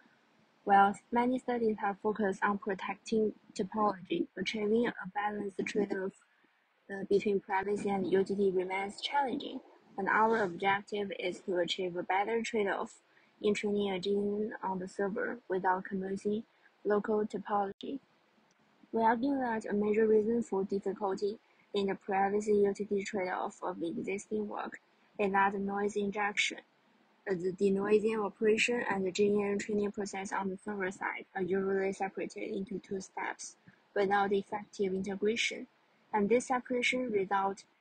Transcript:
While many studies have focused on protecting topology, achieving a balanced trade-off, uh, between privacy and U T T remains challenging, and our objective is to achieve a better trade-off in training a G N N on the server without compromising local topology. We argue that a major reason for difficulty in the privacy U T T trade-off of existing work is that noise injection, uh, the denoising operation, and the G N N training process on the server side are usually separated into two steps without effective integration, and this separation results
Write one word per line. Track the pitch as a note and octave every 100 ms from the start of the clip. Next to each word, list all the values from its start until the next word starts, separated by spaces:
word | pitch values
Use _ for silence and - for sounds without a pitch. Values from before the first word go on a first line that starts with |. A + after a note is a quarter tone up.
| _ _ _ _ _ _
While | - G3 G3 G3+ -
many | A#3 B3 B3+
studies | - A#3+ A3+ G#3+
have | G3+ F#3+
focused | G#3+ G#3+ G3+ F#3+
on | G3+ G3+
protecting | A3 F#3+ G3+ F#3+ - A3 G#3+ - _
topology, | - G3 G#3+ G#3 F#3+ - - - -
achieving | F#3+ A3 G#3 A3+ A#3+
a | - F#3+
balanced | G#3 G#3 G#3 G3+ -
trade-off, | G#3 G#3+ G3 G3 F#3+ - _ _ _ _ _ _ -
uh, | G3 G3+
between | G3 G#3+ G3
privacy | - F#3+ G3 G#3 G3+
and | G3 F3
U | F#3+
T | F#3+ G3
T | G3
remains | F#3 F3+ F#3+ G3 -
challenging, | - C#4+ C4+ - - C4 - - _ -
and | F#3+
our | G#3 A3 A3+
objective | G3 F3 G3 G3 - G#3 G3 -
is | F#3 - -
to | F3+
achieve | E3+ - F#3 F3
a |
better | - F#3+ G#3 A#3
trade-off | A3+ A3+ G3 D#3+ A3+ - _ _ _ -
in | G#3
training | G3+ G#3 G#3 G3+
a | F#3
G | F#3+
N | G3+ G3+ G#3 G#3+
N | -
on | F#3+ F#3+
the | F#3+
server | - G3+ - G2 A#3+ -
without | F#3 F#3 F#3
compromising | - G3 F#3+ G3 G#3 G#3+ - _ _ _
local | G3+ G#3 G3+ G#3+
topology. | G#3+ - - G#3 G3 - - C#4 _ _ _ _ _ _ _ _ -
We | A3+
argue | A3+ A#3+ C#4 C4+
that | B3 A3
a | -
major | G#3 G#3 G#3 A3
reason | G#3+ G#3+ A#3
for | A3 F#3+
difficulty | G3 G3 G3 F#3+ G3+ G3 G3+ A3+ _ _ _
in | G3+ G3
the | F#3
privacy | - F#3+ G3 G#3 G#3+
U | G#3 G3+
T | G3+
T | G3+ G3+
trade-off | G3+ G#3 F#3 G3 G#3 -
of | F3 F#3+
existing | E3+ - F#3+ G3 - G#3+ G#3
work | G#3 A3+ - _ _ _ -
is | G3+
that | G3 G3
noise | G3+ G3 G3+ G3+ G#3
injection, | G3+ G#3 G#3 G#3 - - - _ _ _ _ _ -
uh, |
the | F#3 F#3
denoising | F3+ G3+ G3 G3+ G#3+ G#3+ A3
operation, | G3+ - A3 A3 - A#3+ -
and | G3
the | F#3+
G | F#3 G#3
N | G#3
N | G3+ G3+
training | - G#3 G3+
process | G#3 G3+ G3 G3
on | - G3
the | F#3
server | G#3+ G3+ F#3+
side | F#3+ - - -
are | G3
usually | F3+ G3 F#3+ G3 F#3+
separated | G3 F#3+ F#3+ - G#3 G#3
into | G#3+ G3 F#3
two | - F#3+
steps | F#3+ - - - - - - _ _
without | G3+ G3 G3+ G3
effective | G3+ - G#3 G#3 - G3
integration, | F#3+ G3 G3 G#3 A#3 - - B3+ _ _ _ -
and | G#3+ G3+
this | A#3+ -
separation | B3 - B3 A#3+ B3+ B3+
results | G#3 F#3+ G3 G3 G3 - _